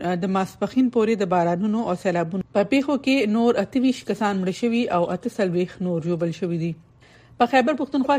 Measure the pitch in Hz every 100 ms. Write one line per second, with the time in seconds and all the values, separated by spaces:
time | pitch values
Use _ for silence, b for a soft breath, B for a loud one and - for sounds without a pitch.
0 | 175 180 190 190 190 - 202 - 254 233
1 | 220 220 190 180 170 175 214 214 226 175
2 | 196 175 170 190 - 202 202 269 277 277
3 | 269 269 214 220 233 233 202 269 254 247
4 | - 202 208 196 185 180 240 233 240 175
5 | 170 180 247 - 190 175 180 - 180 170
6 | 160 170 170 160 180 170 165 160 - _
7 | b b b - 240 269 247 302 294 285
8 | 262